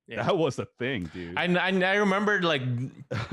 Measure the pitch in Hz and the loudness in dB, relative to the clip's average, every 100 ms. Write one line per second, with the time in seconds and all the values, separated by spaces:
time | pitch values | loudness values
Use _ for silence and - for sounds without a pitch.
0 | - 117 117 170 156 123 101 _ 123 127 | -12 -4 0 2 0 -2 -8 _ -4 -2
1 | 85 92 85 90 175 180 180 190 185 202 | -4 -8 -6 -2 0 2 2 2 2 4
2 | 202 190 208 202 170 151 127 120 131 - | 4 2 2 2 2 0 0 -2 -4 -10
3 | - 135 - | -8 -6 -2